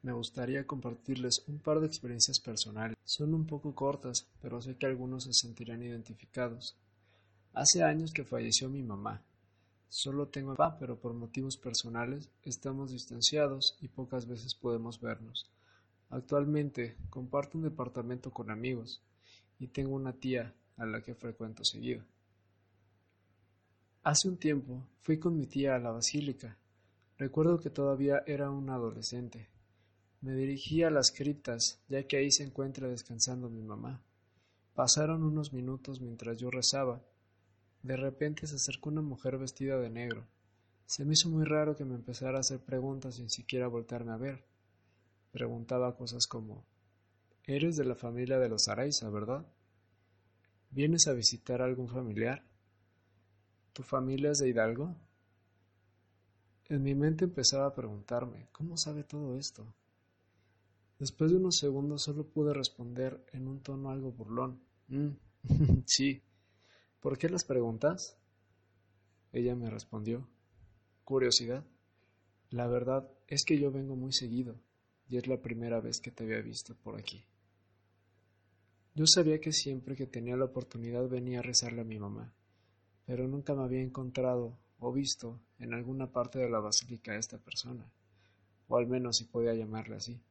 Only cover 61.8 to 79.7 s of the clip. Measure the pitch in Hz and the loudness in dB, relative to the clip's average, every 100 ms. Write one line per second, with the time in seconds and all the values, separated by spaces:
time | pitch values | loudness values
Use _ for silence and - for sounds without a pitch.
61.8 | 143 147 151 147 147 - 147 143 127 - | 0 0 -2 -2 -2 2 2 2 -2 -4
62.8 | 120 123 131 131 - 131 131 135 135 135 | -8 -2 -2 -4 -12 -8 -6 -6 -8 -6
63.8 | 139 135 131 120 104 120 127 127 _ _ | -4 -4 -6 -8 -4 -2 -2 -6 _ _
64.8 | _ 135 147 139 - _ - - - - | _ -2 -2 -2 -14 _ 4 8 10 8
65.8 | - - 139 135 _ _ _ _ _ - | 6 4 4 2 _ _ _ _ _ -20
66.8 | _ _ - 131 165 180 - 127 117 113 | _ _ -4 0 0 0 0 2 2 2
67.8 | 147 185 - - _ _ _ _ _ _ | 2 0 -8 -14 _ _ _ _ _ _
68.8 | _ _ _ _ _ 120 123 123 117 110 | _ _ _ _ _ -2 0 0 -4 -6
69.8 | - 110 107 120 131 _ _ _ - _ | -8 -6 -4 -4 -6 _ _ _ -20 _
70.8 | _ _ - 135 131 117 120 127 151 _ | _ _ 0 4 6 4 2 -4 -6 _
71.8 | _ _ _ _ _ _ _ 120 120 123 | _ _ _ _ _ _ _ -2 2 2
72.8 | 120 135 131 - - 143 - 151 143 135 | 2 0 -2 -20 -4 0 4 4 4 0
73.8 | 135 131 131 131 123 120 123 117 _ _ | -4 -4 0 0 0 -2 -2 -6 _ _
74.8 | _ _ _ 123 123 127 123 113 117 117 | _ _ _ -2 0 -2 0 -4 0 0
75.8 | 113 117 - - 113 110 107 110 - 110 | 0 -4 -6 -8 -4 -2 -4 -8 -10 -12
76.8 | 110 107 107 95 - _ _ _ _ _ | -10 -10 -10 -12 -20 _ _ _ _ _
77.8 | _ _ _ _ _ _ _ _ _ _ | _ _ _ _ _ _ _ _ _ _
78.8 | _ 151 160 - 160 156 156 156 139 | _ 2 6 8 8 6 2 0 0